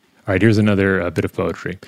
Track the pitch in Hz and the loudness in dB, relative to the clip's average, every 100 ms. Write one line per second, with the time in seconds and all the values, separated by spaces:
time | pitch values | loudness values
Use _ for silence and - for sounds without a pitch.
0 | _ _ - 95 110 107 107 98 98 95 | _ _ -4 2 4 4 2 2 0 0
1 | 87 80 92 - 87 82 90 92 | -2 -4 -6 -4 -6 -6 -10 -12